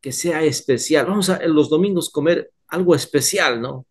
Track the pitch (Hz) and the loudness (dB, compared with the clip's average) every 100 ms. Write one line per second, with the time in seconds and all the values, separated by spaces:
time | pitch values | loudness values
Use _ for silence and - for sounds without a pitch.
0 | 139 123 175 160 160 131 - 120 - 156 | -10 -6 -4 0 0 -2 -2 -2 2 0
1 | 139 208 185 185 170 151 147 156 202 180 | 2 0 0 -2 2 2 2 2 2 0
2 | 160 - 147 170 - _ _ 170 180 151 | -4 -2 0 0 -4 _ _ -2 2 2
3 | - 147 131 196 160 117 123 135 - | 2 -2 0 0 0 -2 -6 -10 -16